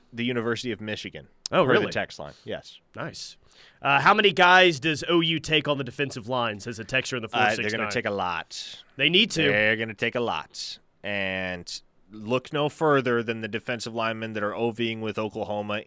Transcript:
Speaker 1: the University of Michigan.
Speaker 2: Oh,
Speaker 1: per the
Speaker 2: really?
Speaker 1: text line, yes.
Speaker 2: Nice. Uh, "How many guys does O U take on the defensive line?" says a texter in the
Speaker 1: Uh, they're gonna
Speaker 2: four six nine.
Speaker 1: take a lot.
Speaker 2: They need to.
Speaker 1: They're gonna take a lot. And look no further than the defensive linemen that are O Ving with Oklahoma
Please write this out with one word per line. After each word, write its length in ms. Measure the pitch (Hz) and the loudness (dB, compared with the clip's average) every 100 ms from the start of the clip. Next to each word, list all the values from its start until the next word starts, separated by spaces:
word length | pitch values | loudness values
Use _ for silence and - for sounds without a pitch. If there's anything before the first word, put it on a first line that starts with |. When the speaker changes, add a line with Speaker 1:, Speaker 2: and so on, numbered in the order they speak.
| _ | _
Speaker 1:
the 140 | 117 120 | -4 -2
University 460 | 123 113 110 127 | 0 0 -2 -2
of 100 | 107 | -6
Michigan. 460 | 107 104 98 78 67 _ - | -6 -8 -8 -14 -16 _ -2
Speaker 2:
Oh, 140 | 170 139 | 2 4
Speaker 1:
per 80 | 113 | 4
the 40 | |
Speaker 2:
really? 100 | 101 | 2
Speaker 1:
text 260 | 107 95 - | -2 -6 -8
line, 160 | 73 - | -14 -14
yes. 360 | - 85 - - _ 107 | -12 -12 -12 -20 _ -12
Speaker 2:
Nice. 420 | 147 101 - - _ _ - _ | -12 -10 -14 -16 _ _ -20 _
Uh, 180 | 139 139 | 0 4
"How 140 | 151 | 6
many 180 | 208 208 | 6 4
guys 480 | 170 180 185 185 143 | 6 8 10 8 4
does 240 | 156 147 160 | 0 -2 2
O 140 | 170 | 2
U 180 | 165 160 | 2 0
take 280 | - 156 147 | 0 0 2
on 100 | 139 | -2
the 60 | |
defensive 440 | 123 - 139 135 107 | -4 -4 -4 -6 -4
line?" 320 | 127 117 104 | -2 0 -2
says 200 | 113 110 | -8 -10
a 40 | |
texter 320 | 107 131 - 127 | -4 -2 -2 -4
in 60 | |
the 80 | 110 | -2
Speaker 1:
Uh, 240 | 117 107 110 | 2 2 2
they're 0 | |
gonna 0 | |
Speaker 2:
four 80 | |
six 100 | 107 110 | -2 -2
nine. 140 | 107 | -2
Speaker 1:
take 140 | 110 110 | -2 -2
a 60 | |
lot. 720 | 101 90 82 - - - - - - | -2 -2 -4 -6 -10 -12 -14 -14 -2
Speaker 2:
They 120 | 151 | 2
need 220 | 180 226 | 4 2
to. 120 | 160 | 2
Speaker 1:
They're 320 | 151 104 107 110 | 2 4 4 2
gonna 180 | 113 | -2
take 220 | 104 117 123 | -4 -4 -2
a 40 | |
lot. 600 | 117 80 - - - - _ _ | -2 -4 -8 -12 -12 -12 _ _
And 760 | 101 101 95 95 92 90 87 - - _ _ | -6 -4 -2 -4 -4 -6 -10 -14 -14 _ _
look 400 | 107 107 127 - | -12 -2 -2 -2
no 180 | 147 147 | -2 -2
further 520 | - 156 143 123 117 | 0 4 4 4 0
than 200 | 113 113 | 0 -4
the 60 | 110 | -4
defensive 460 | 107 - 120 117 | -6 -4 -6 -6
linemen 400 | 113 113 113 113 | -4 -2 -2 -6
that 100 | 107 | -4
are 120 | 104 98 | -4 0
O 160 | 117 | -2
Ving 280 | 110 117 110 | 0 -2 -4
with 180 | 110 104 | -4 -4
Oklahoma 600 | 110 110 101 104 104 104 | -4 -4 -4 -4 -4 -6